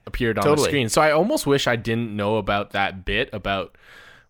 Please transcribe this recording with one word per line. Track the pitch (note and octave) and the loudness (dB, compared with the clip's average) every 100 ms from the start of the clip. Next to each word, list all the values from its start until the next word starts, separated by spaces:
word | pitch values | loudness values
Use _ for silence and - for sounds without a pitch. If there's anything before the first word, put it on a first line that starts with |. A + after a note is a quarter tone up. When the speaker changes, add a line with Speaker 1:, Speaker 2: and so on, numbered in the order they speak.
| - | -10
Speaker 1:
appeared | - A#2 G#2 | -2 0 2
on | |
Speaker 2:
totally. | C#3+ D3+ G#2 | 2 4 2
Speaker 1:
the | |
screen. | C#3+ A2+ | 0 0
So | E3 | 2
I | D#3 | 4
almost | D3+ G3+ D4+ C#3+ | 4 2 0 2
wish | C#3 - | 0 2
I | A#2 | -2
didn't | A#2 A2+ A#2 G#2 | -2 -4 -4 -4
know | G2+ A2 | 0 0
about | G2+ G2+ G2+ | 0 -2 -2
that | G2+ G2 F#2 | -2 -2 -4
bit | F2+ G2+ C3+ | -4 -4 -4
about | G#2 G2 G2 F2 - - - - - | -6 -4 -4 -6 -14 -20 -20 -20 -20